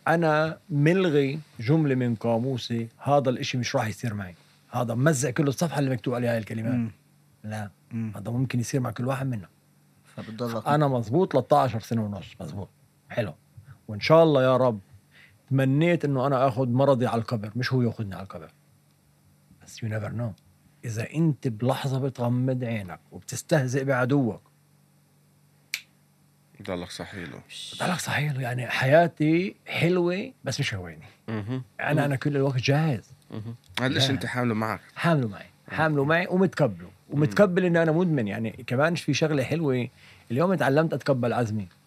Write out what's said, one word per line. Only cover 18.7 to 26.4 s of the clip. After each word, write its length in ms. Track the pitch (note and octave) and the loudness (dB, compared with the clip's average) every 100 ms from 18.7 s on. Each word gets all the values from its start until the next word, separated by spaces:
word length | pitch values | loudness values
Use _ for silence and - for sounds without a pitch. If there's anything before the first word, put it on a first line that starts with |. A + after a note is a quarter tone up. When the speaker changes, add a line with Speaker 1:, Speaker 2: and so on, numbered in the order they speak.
| _ _ _ _ _ _ _ _ - | _ _ _ _ _ _ _ _ -20
Speaker 1:
بس 200 | - - | -20 -10
you 40 | A2 | -6
never 240 | G#2+ G#2 G#2+ | -4 -4 -6
know. 240 | A#2+ F2+ _ _ _ _ | -6 -8 _ _ _ _
إذا 300 | B2 G#2+ A2+ | -8 -6 -4
أنت 340 | D3 E3 C3 C3+ | 0 0 0 -4
بلحظة 500 | G#2+ B2 - C#3 C3 | -2 0 0 -2 -2
بتغمض 680 | C3+ B2 A#2+ B2 B2+ B2+ | -4 -2 0 0 0 -2
عينك 360 | A#2+ A2+ F2+ D#2+ _ | -4 -6 -8 -14 _
وبتستهزئ 720 | F#2+ - - - D#3+ B2+ C3+ | -18 -12 -10 0 2 2 0
بعدوك، 680 | C3+ B2+ B2 C#3+ A#2 E2+ _ _ _ _ _ _ _ _ _ _ _ _ _ - - _ _ _ _ _ | 0 2 2 2 2 -2 _ _ _ _ _ _ _ _ _ _ _ _ _ -12 -12 _ _ _ _ _